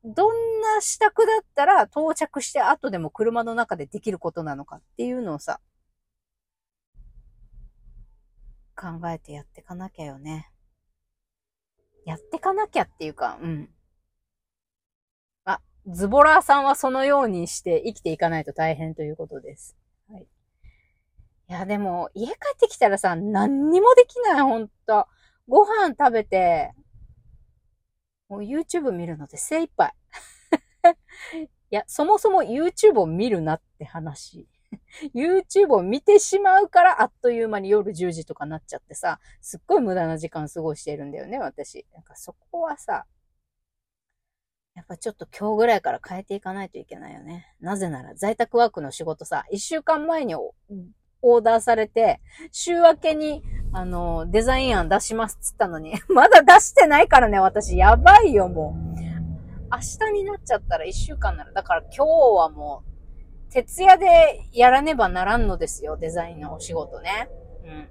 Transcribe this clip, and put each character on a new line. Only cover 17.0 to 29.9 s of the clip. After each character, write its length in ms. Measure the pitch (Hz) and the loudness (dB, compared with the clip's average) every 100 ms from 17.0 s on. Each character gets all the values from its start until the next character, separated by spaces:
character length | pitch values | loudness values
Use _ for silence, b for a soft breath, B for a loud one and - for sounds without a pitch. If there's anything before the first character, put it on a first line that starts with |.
よ 180 | 269 285 | 0 2
う 60 | 247 | 0
に 200 | 180 170 | -4 -8
し 120 | - | -10
て 200 | 185 165 | -4 -4
生 100 | 175 | -4
き 60 | 214 | -8
て 120 | 170 | -8
い 60 | 160 | -4
か 100 | 165 | -4
な 100 | 160 | -4
い 60 | |
と 80 | 147 | -8
大 240 | 139 160 151 | -6 -4 -4
変 180 | 160 | -10
と 80 | 160 | -10
い 80 | 151 | -12
う 60 | 156 | -12
こ 100 | 156 | -14
と 140 | 147 | -16
で 160 | 139 139 | -20 -20
す。 200 | - _ _ _ _ | -20 _ _ _ _
は 100 | 208 | -20
い。 40 | _ _ _ _ - _ _ _ _ _ _ _ _ | _ _ _ _ -20 _ _ _ _ _ _ _ _
い 40 | |
や、 140 | 180 190 | -14 -8
で 120 | 208 | -6
も、 320 | 196 175 165 | -4 -6 -8
家 140 | - 233 | -10 -12
帰 40 | 427 587 | -8 -10
っ 20 | 539 | 0
て 80 | 453 | 0
き 80 | - | 4
た 120 | 453 | 2
ら 80 | 196 | 2
さ、 200 | 190 165 | -2 -4
何 540 | 202 202 214 277 302 | -4 -2 -2 0 2
に 100 | 349 | 4
も 140 | 440 494 | 8 8
で 80 | 494 | 6
き 140 | 494 | 2
な 180 | 466 294 | -2 0
い、 20 | |
ほ 160 | 269 226 | 0 -2
ん 80 | 214 _ - | -8 _ -2
と。 220 | 214 - _ _ _ - | 0 0 _ _ _ 2
ご 160 | 269 | 4
飯 320 | 415 440 370 240 | 4 2 -2 0
食 140 | 285 | 0
べ 120 | 226 | 0
て、 500 | 208 190 175 165 139 - _ - - _ _ _ _ _ _ _ _ _ _ _ _ | -2 -2 0 0 -4 -12 _ -20 -20 _ _ _ _ _ _ _ _ _ _ _ _
も 100 | 202 | -16
う 20 | |
YouTube 500 | 208 294 320 349 277 | -8 -8 -6 -4 -4
見 140 | 175 170 | -6 -8
る 100 | 151 | -12
の 100 | 143 | -16
で 100 | 147 | -16
精 260 | - 311 | -8 -6
一 60 | 330 | -6
杯。 260 | - - | -2 -2